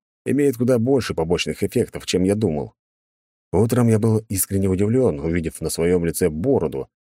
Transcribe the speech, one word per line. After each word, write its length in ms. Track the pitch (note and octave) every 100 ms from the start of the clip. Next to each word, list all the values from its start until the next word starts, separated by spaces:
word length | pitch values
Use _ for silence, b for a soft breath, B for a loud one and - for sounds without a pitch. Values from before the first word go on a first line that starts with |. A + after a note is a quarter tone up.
| _ _ A#2+
имеет 300 | B2+ C#3+ A#2+
куда 240 | B2 B2+
больше 340 | A#2 C#3 -
побочных 480 | D#2+ D#2+ E2+ - D2+
эффектов, 440 | G2 B2 G#2+ D2 -
чем 180 | F#2
я 100 | F#2
думал. 400 | G#2 G#2+ D2+ B1+ _ _ _ _ _ _ _ _
Утром 340 | E2+ A2+ B2+ A#2
я 140 | A2
был 180 | A2+ A2 -
искренне 380 | F#2+ - G2 G2
удивлён, 540 | F#2 G#2 B2 A#2+ D2
увидев 400 | D#2+ E2+ D#2 -
на 100 | D#2+
своём 340 | - E2+ F2+
лице 240 | E2+ D#2+ F2+
бороду, 600 | D#2 A#2 B2 D#2+ C2+ B1+ _